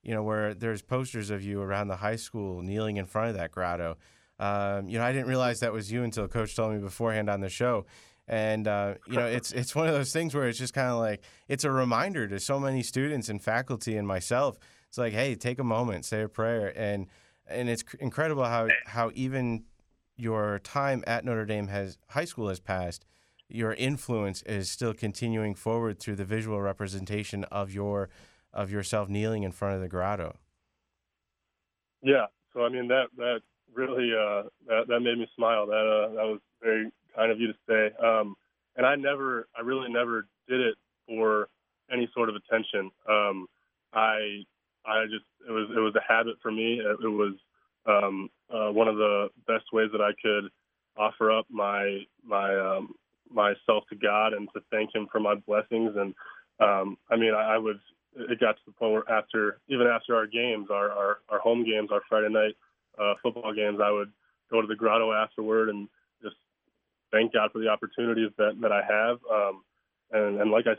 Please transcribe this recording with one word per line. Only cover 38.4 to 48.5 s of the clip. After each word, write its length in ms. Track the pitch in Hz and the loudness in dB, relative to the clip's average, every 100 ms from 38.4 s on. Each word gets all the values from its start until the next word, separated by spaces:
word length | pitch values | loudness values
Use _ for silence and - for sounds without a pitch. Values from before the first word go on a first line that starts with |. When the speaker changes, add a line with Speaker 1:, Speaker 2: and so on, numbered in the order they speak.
| _ _ _ - | _ _ _ 2
Speaker 2:
and 100 | 127 | 2
I 100 | 143 | 4
never, 520 | 139 139 135 120 113 117 | 0 -2 -2 -4 -6 -8
I 40 | |
really 300 | 117 131 123 | -4 -2 0
never 360 | 120 120 113 104 _ - | 0 0 -2 -4 _ -4
did 140 | 127 | 0
it 140 | 120 107 _ _ - | 0 -2 _ _ -8
for 420 | 113 110 107 101 _ _ _ - | 0 2 2 0 _ _ _ -6
any 180 | 123 117 | -2 0
sort 160 | 120 113 | 0 0
of 60 | 104 | -2
attention. 560 | - 113 104 104 95 - 101 | 0 0 0 -4 -4 -6 0
Um, 400 | 107 104 98 90 _ _ _ _ | 2 2 0 -8 _ _ _ _
I, 500 | 110 110 107 104 104 98 _ _ _ 113 | 2 2 2 -2 -8 -14 _ _ _ -2
I 200 | 110 110 | 0 0
just, 200 | 110 - _ - | -4 -10 _ -6
it 40 | |
was, 180 | 110 107 113 | -4 -2 2
it 40 | |
was 160 | 110 104 | 2 2
a 180 | - | 4
habit 220 | 113 117 113 | 2 2 -4
for 100 | 117 | -4
me. 280 | 110 113 120 | -2 0 0
It, 180 | 104 107 | 0 -2
it 40 | 110 | 0
was, 260 | 107 104 98 _ _ _ _ - | 2 0 -2 _ _ _ _ 4
um, 440 | 104 101 98 98 _ - | 4 4 0 -8 _ -8